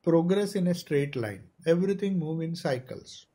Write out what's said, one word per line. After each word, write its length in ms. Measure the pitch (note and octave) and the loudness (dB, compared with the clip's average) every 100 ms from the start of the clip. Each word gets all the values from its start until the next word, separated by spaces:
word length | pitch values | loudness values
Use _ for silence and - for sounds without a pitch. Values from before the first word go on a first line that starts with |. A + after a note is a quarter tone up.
progress 520 | - E3 E3+ G3 G3+ G3+ | 4 4 4 2 0 0
in 120 | F3 | 0
a 80 | F3 | 0
straight 400 | - D3 C#3+ C#3 | 0 0 0 -2
line. 280 | G#2+ G2 - _ E3 | -6 -6 -16 _ 2
Everything 540 | E3+ F#3+ F#3+ G3+ F#3+ | 2 2 0 0 -2
moves 240 | D#3 D#3+ | -2 -4
in 120 | E3 E3+ | -4 -4
cycles. 680 | D#3+ B2+ - - - - _ | -2 -2 -4 -14 -14 -20 _